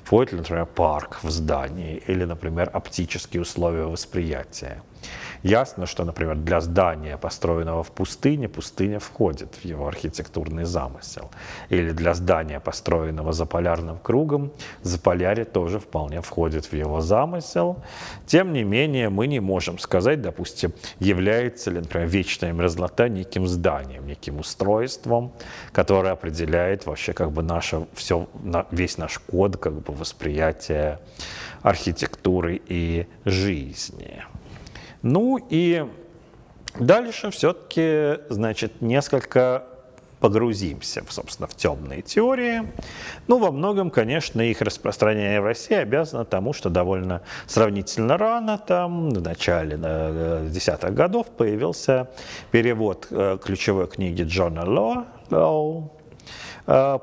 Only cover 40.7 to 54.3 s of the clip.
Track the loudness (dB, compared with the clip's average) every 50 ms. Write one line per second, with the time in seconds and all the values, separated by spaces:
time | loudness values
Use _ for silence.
40.7 | -6 -6 -8 -8 -8 -8 -8 -8 -8 -8 -8 -10 -10 -8 -8 -8 -4 0 0 0
41.7 | 0 -2 -8 -10 -10 -10 -10 -2 2 4 4 4 4 2 0 0 -2 -4 -4 -8
42.7 | -10 -12 -12 -12 -14 -14 -14 -14 -14 -2 2 4 6 6 6 4 4 2 2 2
43.7 | 2 2 0 2 4 4 4 4 2 0 -2 -2 0 2 2 2 2 2 0 -2
44.7 | -2 -2 -2 -4 2 4 4 4 4 4 2 2 2 2 2 0 0 -2 0 0
45.7 | 2 2 2 2 2 0 0 0 -4 -6 -4 -2 -2 0 0 -2 -4 -2 -2 0
46.7 | 2 2 2 2 0 0 -2 -2 -4 -6 -8 -12 -14 -14 -8 0 4 4 4 4
47.7 | 2 -2 -4 -4 -2 0 2 2 2 2 2 2 0 0 -2 -2 -4 -2 0 0
48.7 | 2 2 2 0 -2 -2 0 0 0 -2 -2 -4 -4 -2 0 2 2 2 0 -2
49.7 | -4 -4 -2 -2 -2 -2 -2 -2 -2 -2 -2 0 0 -2 -2 -4 -4 -2 0 0
50.7 | 0 0 -2 0 2 2 2 2 2 -2 -4 -2 -2 0 0 2 0 0 0 -2
51.7 | -2 0 2 2 2 2 2 -2 -10 -16 -16 -14 -14 -16 0 4 4 6 6 4
52.7 | 4 2 0 0 0 -2 -6 -4 0 2 2 2 0 0 -2 -4 -4 0 2 2
53.7 | 2 2 0 -2 -2 -4 -4 -2 -2 -2 -2 0